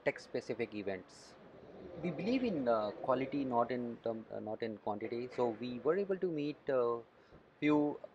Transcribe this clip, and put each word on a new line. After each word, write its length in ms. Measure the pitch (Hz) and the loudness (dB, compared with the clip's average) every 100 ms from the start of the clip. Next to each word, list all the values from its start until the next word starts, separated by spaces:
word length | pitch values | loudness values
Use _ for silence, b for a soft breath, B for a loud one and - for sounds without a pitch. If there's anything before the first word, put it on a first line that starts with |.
| 143 | -2
tech-specific 680 | - - 123 - 113 113 | -2 -4 -6 -4 -4 -4
events. 600 | 104 98 92 - - - - - - - - - - | -4 -4 -4 -8 -18 -20 -20 -20 -20 -18 -16 -14 -6
We 80 | 170 | -4
believe 340 | 139 190 254 | -2 0 2
in, 240 | 240 165 123 | 2 2 4
uh, 220 | 113 107 - | 4 2 -2
quality, 400 | - 127 131 147 | 2 2 2 -2
not 260 | 131 117 120 | 2 2 2
in 260 | 127 120 117 | 0 -4 -4
term, 220 | 117 113 107 107 | -4 -4 -6 -8
uh, 40 | |
not 240 | 107 110 | -6 -4
in 140 | 113 104 | -4 -4
quantity. 520 | - 104 110 117 123 - | -4 -4 -4 -4 -4 0
So 200 | 123 107 | 0 0
we 200 | 123 123 | -6 -2
were 140 | 127 180 | 0 2
able 200 | 196 190 | 0 0
to 140 | 185 151 | 0 0
meet, 160 | 147 147 - | -2 -4 0
uh, 280 | 131 120 117 113 B B B - - | 2 2 0 -6 B B B -20 0
few 400 | 147 151 147 - - | 4 6 4 0 -10